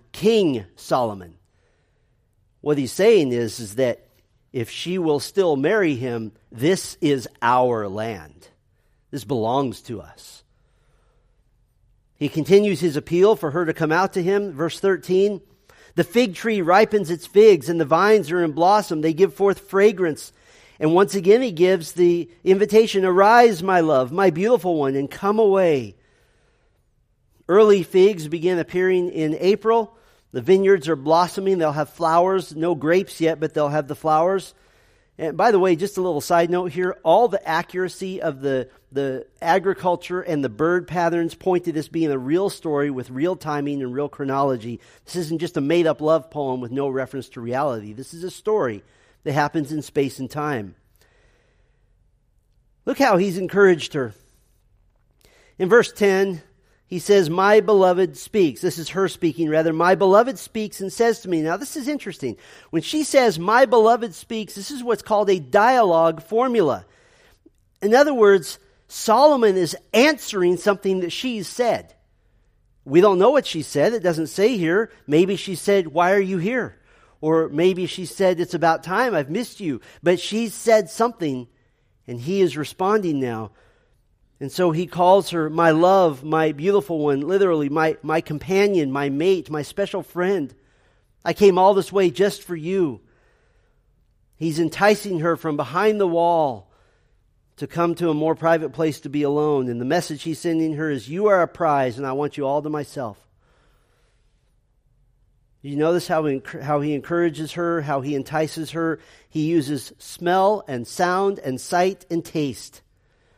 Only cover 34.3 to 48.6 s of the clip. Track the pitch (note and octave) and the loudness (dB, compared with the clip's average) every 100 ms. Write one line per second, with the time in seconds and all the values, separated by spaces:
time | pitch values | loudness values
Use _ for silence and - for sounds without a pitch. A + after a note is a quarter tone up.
34.3 | F#3+ - _ _ _ _ _ _ - D#3+ | -2 -6 _ _ _ _ _ _ -10 -6
35.3 | E3 A3 G3+ F#3 D#3+ F#3+ - F#3 D3+ - | 0 2 4 4 0 -2 -4 -4 -4 0
36.3 | E3+ E3+ F3+ F3+ D3 F#3 - D#3+ F3+ A#3+ | 0 2 0 -4 -4 -6 -2 2 4 4
37.3 | F#3 D#3+ D#3+ F3 F3+ F#3 - F#3+ F#3+ E3 | 0 -2 -4 -4 -6 -8 -8 -10 -6 -6
38.3 | C3+ C#3 C3 - _ _ C3+ C#3 C3 - | -4 -4 -4 -6 _ _ -6 -6 -6 -10
39.3 | - E3 F#3 F3+ F3+ F3+ F3 - F#3 F3 | -6 0 0 0 -2 -2 -4 -4 -8 -6
40.3 | D3+ C3 G#2+ D#3+ F3+ E3 F3 E3+ E3+ E3 | -4 -4 -2 -2 -2 -4 -2 -2 -2 -4
41.3 | - F#3+ F3+ F3 D#3 C#3+ E3 D#3 C3+ B2+ | -4 -2 -2 -2 -6 -6 -4 -2 -2 -2
42.3 | E3+ G3+ - E3 C#3+ C#3+ B2+ A#2+ B2+ E3+ | -2 -2 -6 -4 -2 -2 -4 -8 -4 -4
43.3 | F3 D#3 D3 C#3+ C#3+ B2+ B2+ C#3+ - C#3 | -4 -6 -6 -4 -6 -6 -6 -6 -6 -4
44.3 | C#3 C#3+ B2+ A#2 A2+ _ _ - F3 D#3 | 0 0 -2 -6 -14 _ _ -12 -8 -6
45.3 | D#3+ E3 D#3 C#3 E3+ D#3+ D3 D3+ D#3+ D#3+ | -6 -6 -4 0 2 0 0 0 0 -2
46.3 | D#3 C3+ B2+ A#2+ C3 C#3 C3+ B2+ C3+ - | -8 -6 -6 -6 -6 -4 -4 -6 -10 -14
47.3 | C3 A#2 B2+ D3 A#2 G#2 G#2+ C3+ E3 F3 | -12 -8 -4 -4 -6 -10 -16 -18 -14 -14
48.3 | - G#3+ G#3+ | -8 -2 -2